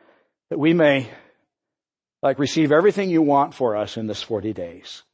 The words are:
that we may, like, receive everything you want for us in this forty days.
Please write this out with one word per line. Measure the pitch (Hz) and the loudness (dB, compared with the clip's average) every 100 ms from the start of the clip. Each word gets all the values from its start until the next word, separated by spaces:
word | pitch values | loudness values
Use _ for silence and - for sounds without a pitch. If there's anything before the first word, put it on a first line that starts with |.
| _ _ _ _ _ | _ _ _ _ _
that | 170 | -2
we | 151 | 2
may, | 170 151 139 117 - _ _ _ _ _ _ _ _ _ _ | 4 4 2 -2 -12 _ _ _ _ _ _ _ _ _ _
like, | 139 135 | -4 -2
receive | 143 160 151 | -2 0 2
everything | 151 202 196 190 | 4 4 2 0
you | 165 | 0
want | 147 139 147 | 2 2 0
for | - 123 104 | -2 -2 -2
us | 104 - | -6 -8
in | 110 | -8
this | 101 | -8
forty | - 110 107 | -8 -6 -6
days. | 101 85 78 - - _ | -8 -12 -14 -20 -20 _